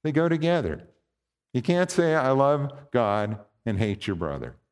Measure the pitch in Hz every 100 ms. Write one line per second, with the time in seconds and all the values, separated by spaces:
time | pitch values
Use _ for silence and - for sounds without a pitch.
0 | 156 147 170 160 160 170 95 73 - _
1 | _ _ _ _ _ 127 120 175 180 -
2 | 170 156 131 135 139 147 139 - - 127
3 | 107 104 104 107 - _ 113 98 107 98
4 | - 87 80 69 60 - _